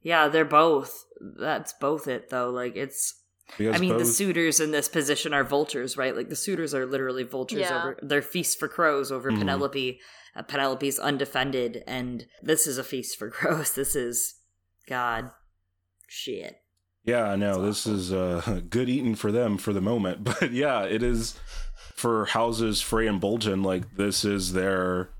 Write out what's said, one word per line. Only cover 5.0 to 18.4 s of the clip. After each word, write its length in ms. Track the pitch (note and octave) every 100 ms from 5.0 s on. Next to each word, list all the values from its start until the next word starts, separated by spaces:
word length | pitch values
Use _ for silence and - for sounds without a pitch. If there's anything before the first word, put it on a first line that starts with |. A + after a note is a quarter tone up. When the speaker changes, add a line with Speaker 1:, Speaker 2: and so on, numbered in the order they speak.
| C#3 C#3+ D#3+
Speaker 1:
are 100 | C#3+
vultures, 540 | B2+ C#3+ D3+ C3+ B2+ C#3
right? 180 | C3 A#2
Like, 140 | B2+
the 60 | -
suitors 380 | - F3+ D#3
are 120 | C#3 B2+
literally 380 | C3+ C3 B2+
vultures 360 | B2 C3 C3 A3+
Speaker 3:
Yeah. 160 | F3+ E3+
Speaker 1:
over, 180 | E3+ -
they're 200 | C#3 C#3+
feast 380 | - F3+ E3 -
for 80 | D3+
crows 440 | - D#3+ C#3+ C3+
over 180 | C3 C3
Speaker 2:
Mm-hmm. 100 | G#2+
Speaker 1:
Penelope. 600 | - C#3 C#3 C#3 B2+ B2 - - - -
Uh, 80 |
Penelope's 560 | - C#3+ C#3 C3 C#3 C3+
undefended, 840 | C#3+ C#3 C#3 C3+ C3+ C3 A#2+ A#2 -
and 380 | B2+ B2 A#2+ - -
this 240 | - D#3 D#3+
is 100 | C3
a 60 |
feast 340 | B2+ C3 - -
for 100 | A2
<laughs> 20 |
crows. 420 | - - D#3+ D3
This 220 | - C#3 C#3+
is, 400 | A#2+ A#2 - - _ _ _ _ -
God, 440 | B2+ B2 A2+ B2 - _ _ _ _ _ _ _
shit. 480 | - - G2 E2+ - _ _ _ _
Speaker 2:
Yeah, 320 | - A#2+ G#2+ G2
no, 300 | G2+ F#2+ G2+
Speaker 1:
It's 180 | G#2 A2
Speaker 2:
this 20 |
Speaker 1:
awful. 120 | G2+
Speaker 2:
is, 480 | F2+ F#2 F2+ F2